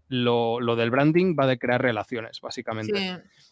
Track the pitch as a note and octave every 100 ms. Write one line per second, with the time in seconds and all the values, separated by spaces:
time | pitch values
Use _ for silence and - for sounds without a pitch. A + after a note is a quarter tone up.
0 | _ B2+ A#2+ A#2+ A#2 A#2+ A#2 A#2 A#2 B2+
1 | D3 E3+ F#3 C#3+ C3+ B2 B2 B2 B2+ A2
2 | - A#2+ A2+ - A#2+ - A#2 A2 A2 G#3
3 | F#3+ F3+ - _ _